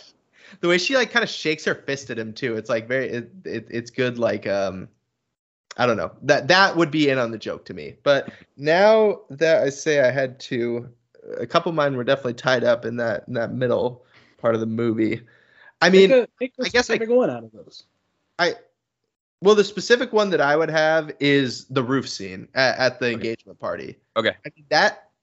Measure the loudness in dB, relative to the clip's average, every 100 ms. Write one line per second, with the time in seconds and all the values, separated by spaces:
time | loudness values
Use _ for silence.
0 | -16 _ _ _ -20 -4 0 2 2 0
1 | 2 0 -2 -4 -4 -2 -4 -4 -6 -8
2 | -6 -8 -8 -6 -6 -6 -4 -4 -2 -4
3 | -2 -6 -10 -14 -10 -10 -8 -10 -8 -4
4 | -4 0 -2 -2 -4 -4 -4 -6 -14 _
5 | _ _ _ _ _ _ _ -2 0 0
6 | -4 -6 0 0 4 4 4 2 0 2
7 | 2 2 -2 -4 -8 -10 -12 -14 -14 -4
8 | 0 0 0 -16 _ -6 0 4 6 6
9 | 4 0 -10 -2 2 4 2 -2 0 2
10 | 2 2 -4 -6 -6 -4 -2 -4 -10 _
11 | _ _ -14 -10 -2 -2 -2 -2 -2 -2
12 | -2 -2 -2 -4 0 0 2 0 -2 -4
13 | -4 -6 -6 -6 -6 -4 -2 0 -2 -6
14 | _ _ _ _ -2 0 -2 -2 -2 0
15 | -2 -4 -12 _ _ _ -20 _ 6 8
16 | 8 6 2 _ -10 -6 -2 -2 0 -2
17 | 2 2 2 -4 -12 -20 -20 -20 _ _
18 | _ _ _ -2 -2 -2 _ _ _ _
19 | _ _ _ _ 4 4 2 -4 2 2
20 | 2 0 2 2 2 2 2 2 2 0
21 | -2 -2 2 2 0 -6 -6 -4 -2 -4
22 | -4 -10 -12 -12 -6 0 0 2 -2 0
23 | -6 -4 -6 -8 -14 -12 -10 -8 -12 -18
24 | _ -2 -2 -4 -18 _ _ 2 2 -2
25 | _ _